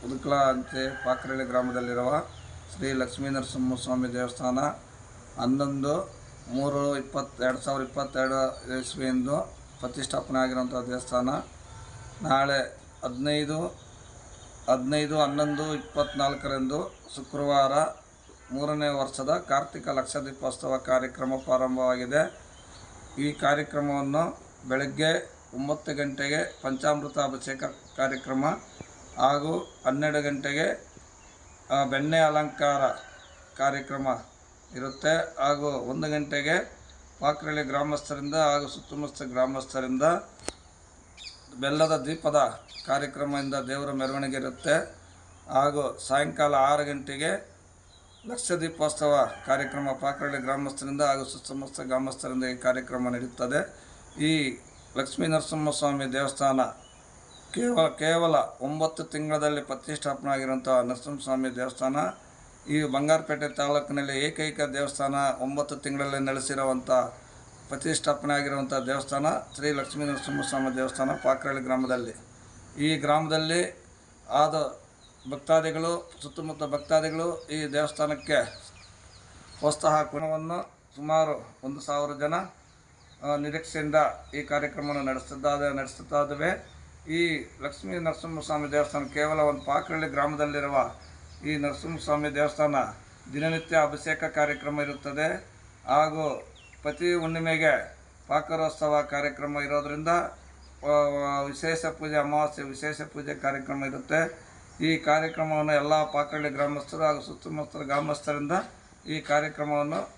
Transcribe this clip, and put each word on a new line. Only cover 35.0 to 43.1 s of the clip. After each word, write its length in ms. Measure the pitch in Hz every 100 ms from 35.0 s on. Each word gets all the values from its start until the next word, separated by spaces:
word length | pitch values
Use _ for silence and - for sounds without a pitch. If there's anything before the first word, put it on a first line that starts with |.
| 151 165 - -
ಹಾಗೂ 240 | 139 143 147
ಒಂದು 440 | 135 117 139 156
ಗಂಟೆಗೆ 680 | 151 143 143 143 175 - - - - - -
ಪಾಕ್ರಳ್ಳಿ 440 | 143 151 151 151
ಗ್ರಾಮಸ್ಥರಿಂದ 720 | 135 139 147 147 - 147 143 156
ಹಾಗೂ 320 | 151 147 143
ಸುತ್ತಮುತ್ತ 540 | 185 - 143 147 -
ಗ್ರಾಮಸ್ಥರಿಂದ 840 | 135 123 131 135 131 135 127 131 151 175 - - - - - - - - - - - - - 127
ಬೆಲ್ಲದ 380 | 135 147 156 156
ದೀಪದ 640 | 135 160 156 147 123 - - - -
ಕಾರ್ಯಕ್ರಮದಿಂದ 680 | 135 143